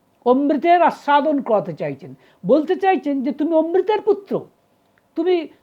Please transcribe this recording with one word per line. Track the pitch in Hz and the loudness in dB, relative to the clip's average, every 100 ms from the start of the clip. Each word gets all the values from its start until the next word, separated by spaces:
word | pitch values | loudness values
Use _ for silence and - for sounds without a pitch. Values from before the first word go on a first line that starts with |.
| _ _ 240 | _ _ 0
অমৃতের | 254 285 302 339 349 | 2 2 0 2 4
আস্বাদন | 330 - - 294 302 285 | 2 0 0 2 2 -2
করাতে | 226 208 175 | 0 -2 -2
চাইছেন, | 151 156 135 139 127 _ _ 180 | -6 -8 -8 -14 -20 _ _ 0
বলতে | 285 302 370 | 2 2 0
চাইছেন | 381 381 294 277 | 0 0 -2 -4
যে | 254 | -4
তুমি | - 302 | -4 0
অমৃতের | 320 320 359 381 427 | 0 2 0 0 0
পুত্র, | - 403 - 185 123 _ _ _ _ _ _ - | 0 -2 -4 -8 -8 _ _ _ _ _ _ -6
তুমি, | 339 359 294 _ | -2 -2 -4 _